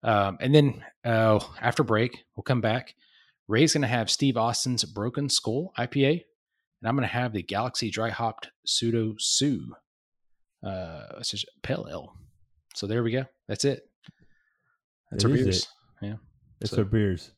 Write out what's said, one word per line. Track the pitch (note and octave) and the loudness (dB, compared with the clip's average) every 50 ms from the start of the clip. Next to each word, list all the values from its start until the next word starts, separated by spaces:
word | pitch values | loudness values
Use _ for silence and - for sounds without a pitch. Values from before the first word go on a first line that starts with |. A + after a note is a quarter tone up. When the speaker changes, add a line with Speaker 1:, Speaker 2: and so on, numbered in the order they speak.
Speaker 1:
Um, | - A#2 A2 G2+ G2+ G2 F#2 - | 2 2 4 4 2 2 -2 -2
and | - C3 C#3+ | 0 6 6
then, | D3+ - - - - - - _ _ _ | 6 6 6 0 -4 -14 -20 _ _ _
uh, | B2 A2+ A2 A2+ A2 G#2+ G#2 - - - - | 0 2 4 6 6 6 4 2 -2 -12 -2
after | - A#2+ - - - | -2 -2 0 0 0
break, | A2 A2 G#2+ A#2+ B2 - - _ _ _ | 2 2 2 2 0 -2 -10 _ _ _
we'll | - - | -14 -2
come | - C3+ B2 | 0 0 2
back. | A2 A2 A2 B2+ - - - _ _ _ _ _ _ _ _ _ _ - | 2 0 0 0 -4 -8 -20 _ _ _ _ _ _ _ _ _ _ 0
Ray's | G#2+ A2 D3+ D#3 - | 4 4 4 6 4
gonna | D3+ C#3+ B2 | 2 2 2
have | B2 A#2+ A2 - | 0 0 0 0
Steve | - - C#3 C#3 B2 | 0 2 2 2 2
Austin's | A#2+ A2 A#2 A#2 - - C3 B2 A2+ - | 2 2 0 0 0 -2 -2 -2 -2 -4
Broken | - G#2+ G#2 G#2 A#2+ B2 - C#3+ C#3 | -6 -4 -4 -4 -4 -2 -4 -2 0
Skull | - - - G#2+ A2 C3+ E3+ F#3+ _ - | -2 -2 0 0 -2 -2 -4 -4 _ -4
I | A#2+ | -6
P | A#2 - C#3+ C#3 | -2 2 4 4
A, | C#3 | 4
and | D#3 E3+ - _ _ _ _ _ _ _ _ _ _ _ - A2 | 4 0 -2 _ _ _ _ _ _ _ _ _ _ _ -4 -2
I'm | B2 | 0
gonna | C#3+ B2+ G2+ | 0 0 -2
have | G2 A#2+ B2 B2 | -2 -2 -4 -2
the | G#2+ G2+ E2 | -4 -6 -6
Galaxy | - F#2+ G2 A#2 B2+ - - - A2 | -4 -4 -2 -2 -2 -4 -4 -4 -4
Dry | G2+ A2 A2 A#2 | -2 -2 -4 -4
Hopped | G#2+ - A#2 A2+ G#2+ - - - _ _ _ | -2 -2 -4 -4 -4 -6 -16 -18 _ _ _
Pseudo | - - - A#2+ A#2 A2+ A#2 A2 A2 G#2+ G#2+ | -4 -4 -2 0 0 0 0 0 -2 -4 -4
Sue, | - - - - C#3 D3 C3+ G2+ - A#2 A2+ - _ _ _ _ _ _ _ _ _ _ _ _ _ _ _ _ - | -4 -2 0 0 2 0 0 -2 -4 -10 -16 -18 _ _ _ _ _ _ _ _ _ _ _ _ _ _ _ _ -12
uh, | G2+ G2 F#2 F#2 E2 E2 D#2 - - - - | -10 -8 -8 -10 -10 -12 -16 -16 -16 -16 -10
it's | - - | -8 -8
just | - G2+ - - _ _ | -8 -8 -10 -12 _ _
pale | _ - C3+ - - - | _ -6 -6 -6 -6 -10
ale. | D#2 F2 - - - - - - _ _ - _ _ _ _ _ - | -12 -12 -12 -14 -20 -20 -20 -20 _ _ -20 _ _ _ _ _ -12
So | - - G2 | -10 -6 -4
there | G#2+ A#2+ A#2 | -2 0 0
we | A2+ | 0
go. | A2+ C3 C3+ - _ _ _ - | -2 -2 -4 -6 _ _ _ -10
That's | G2+ - - | -6 -2 -2
it. | C#3+ C3+ - - _ _ _ _ - _ _ _ _ - _ _ _ _ _ _ _ _ _ _ _ _ _ _ _ | -2 -2 -2 -10 _ _ _ _ -20 _ _ _ _ -20 _ _ _ _ _ _ _ _ _ _ _ _ _ _ _
That's | - G2+ G2+ | -2 0 2
Speaker 2:
That | A#2 | 4
Speaker 1:
our | C#3 A#2+ | 4 4
Speaker 2:
is | C3 | 4
Speaker 1:
beers. | G2 F#2 F#2 | 2 2 0
Speaker 2:
it. | - - - _ _ _ _ _ | -2 -6 -12 _ _ _ _ _
Speaker 1:
Yeah. | - G2+ G#2+ A2+ - - _ _ _ _ - _ | -10 -10 -10 -12 -14 -20 _ _ _ _ -16 _
Speaker 2:
That's | - G#2+ | -8 -2
Speaker 1:
So | - - | 0 0
Speaker 2:
our | G#2+ | 0
beers. | G2 G#2+ A2+ G#2 G2 F#2 D#2+ - - _ | 2 2 2 2 2 0 -2 -6 -12 _